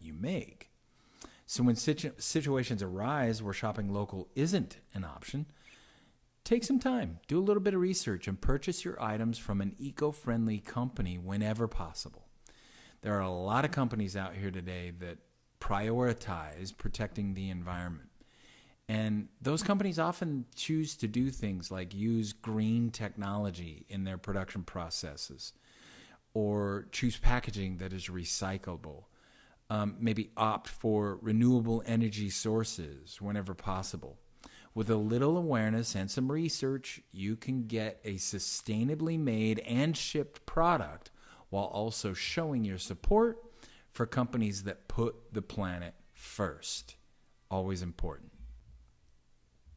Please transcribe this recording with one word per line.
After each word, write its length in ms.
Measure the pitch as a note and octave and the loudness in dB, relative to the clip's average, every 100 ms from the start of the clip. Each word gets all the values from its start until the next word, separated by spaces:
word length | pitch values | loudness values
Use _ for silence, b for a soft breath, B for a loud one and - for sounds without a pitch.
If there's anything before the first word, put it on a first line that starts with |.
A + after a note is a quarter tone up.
you 120 | D#2+ | -12
make. 580 | D#2 A#2+ F#3 - - - _ _ B B B B B B | -6 -4 -4 -6 -12 -20 _ _ B B B B B B
So 160 | - | 4
when 140 | B2 A#2 | 4 6
situ-, 380 | - D3+ D3 - | 2 0 -2 -6
situations 640 | - E3 C#3+ C3+ A#2+ A2+ | -2 0 2 2 2 0
arise 580 | F#2+ F#2 A2+ D3 B2 A2 | -2 -2 0 2 2 2
where 120 | G#2 | -2
shopping 400 | F#2+ A2 G#2 G2+ | -2 -2 -2 0
local 360 | G2+ G#2 F#2+ - | 0 -2 -4 -4
isn't 440 | - D#3 G3 - - - | 0 2 2 0 -6 -10
an 120 | G2 | -8
option, 420 | E2+ C2+ - C3+ D3+ B B B B B B B _ _ | -6 -8 -6 -4 -4 B B B B B B B _ _
take 220 | - A#3 | 2 2
some 160 | A#3 C4+ | 4 2
time, 400 | B3+ B3+ C#3+ E2 - | 2 0 -2 -6 0
do 100 | E3 | 2
a 40 | |
little 200 | G3 G#3 | 4 4
bit 120 | G3 | 4
of 60 | F#3+ | 4
research, 460 | F#3 F#3 - F#2+ - | 4 2 0 -2 -2
and 140 | F#2+ | 0
purchase 440 | - C#3 - F3 | 4 4 2 -4
your 160 | F3 - | -4 -4
items 380 | A2 G#2+ A2+ A2+ | -2 0 0 -2
from 220 | - G2+ | -2 0
an 160 | G2 F#2+ | 0 -4
eco-friendly 800 | C#3 C3+ D3+ D3 - A#2 A2+ G#2+ | -8 0 0 0 -2 2 2 0
company 580 | - - B2 B2 F#2+ F2+ | -4 -4 -2 -2 -4 -4
whenever 520 | F2+ G2+ G#2+ A2 A2+ | -2 0 0 0 0
possible. 580 | - E2 - - - - - B B B B B B | -2 -4 -8 -12 -14 -20 -20 B B B B B B
There 120 | A2 | -2
are 60 | G2+ | 0
a 100 | F#2 | 0
lot 340 | F2+ F#2+ A#2 | 0 0 2
of 60 | D3 | 2
companies 460 | C#3+ B2 G#2+ G2+ G2 | 2 0 2 -2 -2
out 180 | F#2+ | -6
here 160 | F#2+ G2 | -4 -4
today 420 | F#2 F2+ F2+ F2 F2 | -4 -6 -6 -6 -8
that 200 | F2 E2 - _ _ - | -10 -12 -16 _ _ -6
prioritize 1120 | - G2+ G#2+ A#2+ B2 A2+ - F2 D2+ D2+ F#2+ - | 0 2 2 2 2 2 -2 -6 -6 -8 -10 -4
protecting 560 | G#2 - G#2+ - G2+ | -4 -2 -2 -2 -2
the 160 | F#2+ F#2+ | -2 -4
environment. 640 | F2+ F2 F2 F2 E2 - - B B B B B B - | -4 -4 -4 -4 -8 -12 -20 B B B B B B -2
And 400 | A2 A2 G#2+ - - | 0 2 0 -4 -4
those 220 | B2 D#3+ | 0 0
companies 360 | F#3 G3+ G3+ D#3+ | 2 2 2 0
often 460 | D#3+ F3 F3 C#3+ A#2+ | 0 0 -2 -2 -4
choose 400 | - - D#3+ D#3 - | -6 0 0 0 -2
to 120 | A2 | -2
do 220 | A2+ C3+ | 2 0
things 400 | C3 G#2 F#2+ E2+ | 0 -2 -2 -4
like 240 | F#2+ F2+ | -6 -6
use 400 | G2 A2 A2+ G#2+ | -2 2 2 0
green 560 | - A2+ G#2+ A2 A#2 A#2 | -4 -2 2 4 4 2
technology 960 | - G#2+ - G2 G2+ G#2 F2 E2+ D2+ - | 0 -6 -4 -4 0 -2 -4 -8 -12 -8
in 160 | G2 | -4
their 140 | F#2+ F#2 | -4 -4
production 440 | - G2 F#2 G2 | -2 -2 -2 -6
processes, 920 | E2+ - E2 - E2 C#2+ - - - - B B B B B B _ | -6 -6 -4 -6 -6 -8 -10 -10 -14 -16 B B B B B B _
or 540 | A2 G#2 G#2 G2+ G2 - | 0 2 2 2 -2 -4
choose 240 | - B2 A2 | -2 -2 6
packaging 600 | - B2 A#2+ G2+ F#2+ F2+ | 8 8 2 -2 -2 -2
that 160 | F#2 | -4
is 140 | F#2 F2 | -6 -6
recyclable, 960 | F2+ E2 - F#2+ F#2+ F#2+ E2+ D#2 D2+ - b b b b b - | -6 -4 -2 -2 -2 -4 -8 -8 -14 -16 b b b b b -4
um, 260 | G#2+ G#2 F#2+ | 0 0 0
maybe 320 | A2+ G#2+ G#2+ - | 2 2 -2 2
opt 320 | A2 G#2 - | 2 2 -4
for 500 | - A2+ G#2+ G#2 F#2+ | -2 2 2 2 -2
renewable 600 | A2 A2 A#2+ B2+ A2+ A2+ A#2 | 2 6 8 6 4 2 2
energy 420 | A2+ A2+ G#2 G2+ | 2 2 2 -2
sources 920 | - A2 A2 A2+ - D#2 C#2 D2 - | -2 2 2 0 -4 -8 -10 -16 -10
whenever 320 | G2+ G#2 F#2+ | -4 -4 -4
possible. 640 | F2+ - F#2+ F#2+ F2 C#2 - - B B B B | -6 -2 -2 -4 -8 -10 -16 -20 B B B B
With 160 | A2+ G#2+ | -2 2
a 60 | A2 | 4
little 420 | G#2+ A#2+ C#3 F3 | 4 4 4 4
awareness 560 | E3 B2+ A2 A2 A#2 | 4 4 4 2 2
and 160 | G2 F#2+ | 0 -2
some 200 | - B2+ | 0 0
research, 720 | D3+ E3 - C3+ C3+ - - - | 2 0 0 0 0 -4 -14 -14
you 260 | F#2+ G2 A2+ | -6 -4 -2
can 300 | - C3 A2+ | -2 -2 0
get 340 | A2+ G#2+ - | -2 -2 -6
a 120 | A2 F#2+ | -6 -4
sustainably 1000 | - G2+ - - - G#2+ B2 D#3 D#3+ E3 | -4 -4 -4 -4 -2 2 2 2 0 2
made 420 | C#3+ A2 A2 A2 | 2 4 4 2
and 360 | A2+ A#2+ D3+ D3+ | 2 2 2 2
shipped 480 | - D3+ C#3 - | -2 -2 -2 -6
product 640 | - - E3 E3 D#2+ D#2 - B B B B | -2 4 4 4 0 -8 -16 B B B B
while 180 | G2 G2 | -2 -2
also 460 | G2+ A2 A2 G#2 | -2 -2 -2 -4
showing 520 | F#2 - - D#3+ C3+ | -4 -4 -2 0 0
your 140 | G#2+ F#2 | 0 -2
support 600 | - F#2 - G#3 A#3 A3+ - B B B B | -6 -2 6 6 6 2 -10 B B B B
for 100 | - | -4
companies 600 | A#2 - B2 B2+ G#2+ F#2+ | 0 2 2 2 2 0
that 240 | G2 F2+ - | -4 -8 -4
put 260 | - A#2 - - | 0 0 -2 -8
the 80 | G#2+ | -8
planet 540 | G2 - F#2 F2+ F2 - - | -6 -4 -4 -4 -8 -12 -20
first. 840 | - - - F#2+ D2 - - - - - _ _ _ - | -16 -8 -2 -2 -2 -6 -8 -10 -18 -20 _ _ _ -4
Always 320 | F#2+ F#2+ F#2 | -2 0 -2
important. 520 | F2+ E2+ E2+ C#2 - - - - - - - - - - _ - _ _ - | -2 -2 -2 -4 -12 -16 -16 -16 -20 -20 -20 -20 -20 -20 _ -20 _ _ -20